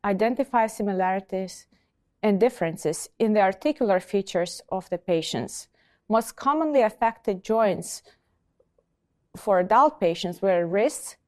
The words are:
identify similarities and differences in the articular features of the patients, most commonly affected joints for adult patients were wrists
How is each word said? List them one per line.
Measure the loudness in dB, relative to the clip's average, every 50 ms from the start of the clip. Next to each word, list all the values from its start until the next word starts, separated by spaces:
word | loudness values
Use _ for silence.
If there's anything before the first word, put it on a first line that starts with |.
| 0
identify | -2 0 2 0 0 0 -2 -2 0 2 0 0
similarities | 0 -2 -4 -4 -2 -2 0 0 -2 -2 -4 -6 _ -6 -6 -6 -8 -12 -18 -20 _ _ _ _ _ _ _ _ _ _ _ 0
and | 2 4 4
differences | 2 2 2 -2 -4 -4 -4 -4 -4 -4 -4 -4 -10 -14 _ _
in | 0 2 4
the | 4
articular | 2 2 0 0 -2 -4 -2 0 0 2 2 0
features | 0 -2 -4 -4 -4 -2 -2 -2 -2 -2 -8 -16 -10 _
of | -8 -8 -6 -8
the | -10
patients, | -8 _ -2 -2 -2 0 -4 -6 -6 -6 -8 -10 -16 -18 _ _ _ _ _ _ _ _ 0
most | 0 0 0 -2 -14
commonly | -4 -2 -2 0 0 -2 2 2 2
affected | 2 2 0 _ -2 -2 -2 -2 _ -6 -6 -4
joints | _ -2 0 2 2 2 0 -2 -6 -12 -14 -16 _ -20 _ _ _ _ _ _ _ _ _ _ _ _ _ _ _ _ _ _ _ _ _ _ _ _ _
for | -8 0 2 2 2
adult | 4 4 4 6 6 4 2 2
patients | 0 0 0 0 -6 -8 -6 -2
were | 0 2 2 2 2
wrists | 0 0 0 0 0 -2 -6 -14 -16 -18 _ _